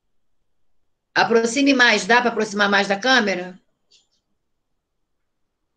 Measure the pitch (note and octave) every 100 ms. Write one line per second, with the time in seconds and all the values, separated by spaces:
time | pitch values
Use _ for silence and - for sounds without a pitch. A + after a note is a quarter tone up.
0 | _ _ _ _ _ _ _ _ _ _
1 | _ D#3+ F#3+ A3+ A3+ C#4 C#4 B3 A#3+ G#3
2 | F#3 A#3+ A#3+ G3+ G#3+ G3+ G3+ G3+ G3 G3
3 | B3+ B3+ G3+ F3+ F3+ F#3 _ _ _ _
4 | _ _ _ _ _ _ _ _ _ _
5 | _ _ _ _ _ _ _